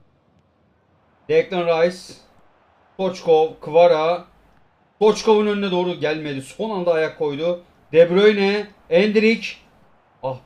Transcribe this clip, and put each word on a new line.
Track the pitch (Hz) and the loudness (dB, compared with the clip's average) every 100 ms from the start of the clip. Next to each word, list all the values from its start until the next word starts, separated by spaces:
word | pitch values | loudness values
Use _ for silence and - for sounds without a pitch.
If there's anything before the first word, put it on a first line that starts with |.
| _ _ _ _ _ _ _ _ _ _ _ _ - | _ _ _ _ _ _ _ _ _ _ _ _ -2
Declan | 160 - 180 170 | 0 0 -2 -2
Rice, | 165 175 180 - - _ _ _ _ _ _ _ | 0 0 -2 -18 -20 _ _ _ _ _ _ _
Stoichkov, | - 190 185 170 156 160 - | -6 -6 -4 0 2 2 -4
Kvara. | 156 160 175 156 160 175 - _ _ _ _ _ _ - | -2 4 4 4 0 -4 -8 _ _ _ _ _ _ 0
Stoichkov'un | 214 208 220 214 208 | 0 2 2 2 2
önüne | 202 196 | -4 -4
doğru | 180 180 | -4 -4
gelmedi. | 156 147 156 151 135 | -4 -6 -6 -8 -10
Son | 135 - 220 | -12 -10 -8
anda | 196 175 | -4 -2
ayak | 160 156 - | -2 -2 -4
koydu. | 151 143 170 175 _ _ - | -6 -4 -6 -6 _ _ -2
De | 160 170 | 2 4
Bruyne, | 180 208 202 196 208 202 _ - | 4 2 2 0 -2 -6 _ -2
Endrick. | 170 214 214 220 226 - - _ _ _ _ _ _ | 0 2 2 2 0 -6 -16 _ _ _ _ _ _
Ah | 131 131 | -12 -10